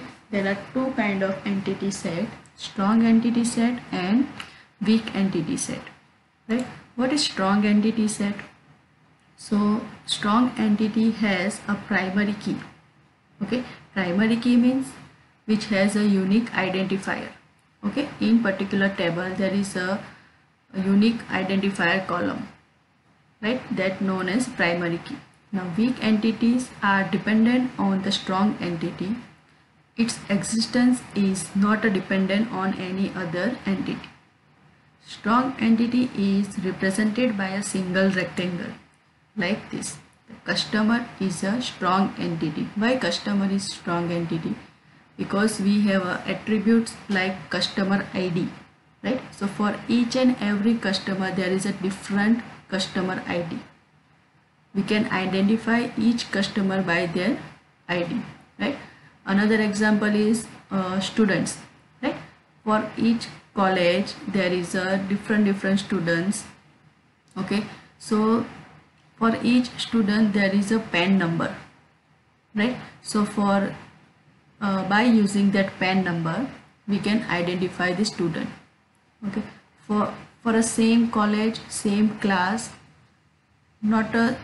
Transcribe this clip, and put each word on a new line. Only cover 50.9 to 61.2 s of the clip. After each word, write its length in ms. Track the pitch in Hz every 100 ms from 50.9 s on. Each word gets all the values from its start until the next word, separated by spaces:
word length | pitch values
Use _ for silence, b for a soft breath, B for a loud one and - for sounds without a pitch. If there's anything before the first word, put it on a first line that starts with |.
| 190 196 190 190
there 180 | 180 180
is 160 | 190 202
a 80 |
different 720 | 196 190 190 - 202 208 233 - - -
customer 540 | 190 - 196 185 185 -
I 140 | 175
D. 160 | 165 - - _ _ _ _ _ _ _ _ _ _ 196
We 80 |
can 280 | 196 214 -
identify 760 | 185 190 190 202 226 226 233 240 -
each 340 | 220 233 -
customer 520 | 202 196 214 190 190
by 240 | 180 170 180
their 320 | 180 190 330 - - _ _ -
I 140 | 175
D, 180 | - 233 - - - -
right? 180 | 214 294 B B B B -
Another 340 | 202 214 220
example 560 | 214 202 214 208 214 208
is, 320 | 214 226 - - -
uh, 300 | 196 185 190
students, 580 | - -